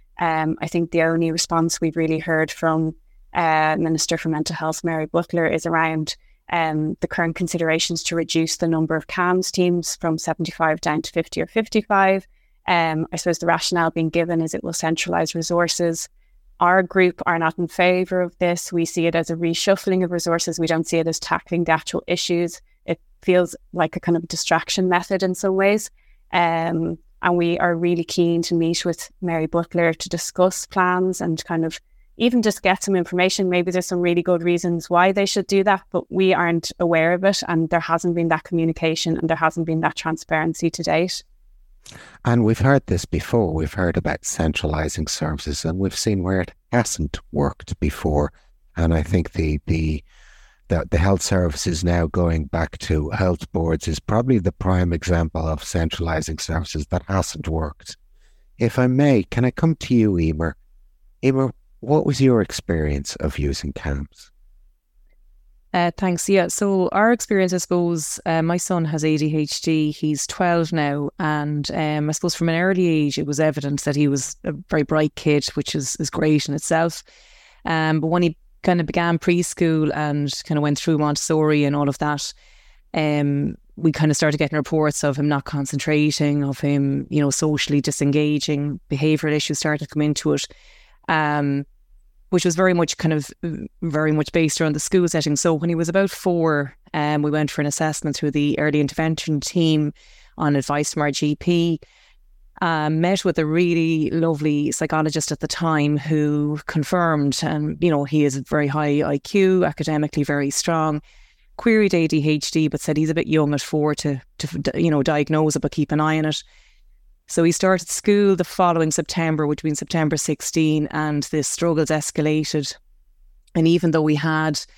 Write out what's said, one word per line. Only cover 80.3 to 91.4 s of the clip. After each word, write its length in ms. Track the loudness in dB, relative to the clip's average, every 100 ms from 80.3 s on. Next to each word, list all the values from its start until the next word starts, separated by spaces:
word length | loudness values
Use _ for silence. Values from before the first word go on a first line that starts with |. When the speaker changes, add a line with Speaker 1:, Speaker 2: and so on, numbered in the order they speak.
| -4 -2
Speaker 3:
kind 120 | 0
of 40 |
went 160 | 0 0
through 200 | 0 0
Montessori 640 | 0 0 0 2 2 2
and 120 | 2 0
all 120 | 0
of 100 | -2
that, 340 | -2 -4 -6 -12 _ -20 -20 _ _
um, 600 | -2 0 0 0 0 -2 -6 _ -4
we 160 | -2
kind 180 | 2 2
of 60 | 2
started 220 | 0 0
getting 180 | -2 -2
reports 480 | -2 0 0 0
of 120 | -2 0
him 120 | 0
not 160 | -2
concentrating, 1000 | -4 -6 -4 -4 0 2 2 0 0 0
of 160 | -2 -2
him, 480 | 0 0 0 -2 -2
you 100 | 0
know, 100 | 0
socially 500 | 0 0 0 0 0
disengaging, 1000 | 0 0 0 2 2 0 -2 -2 -4 -6 -6
behavioural 420 | -2 2 2 0
issues 260 | -2 -2 -4
started 260 | -2 -4
to 100 | -4
come 80 | -2
into 300 | 0 0 0
it, 160 | -2 -4 -14 -20 -20 -20 _ -4
um, 560 | 0 0 0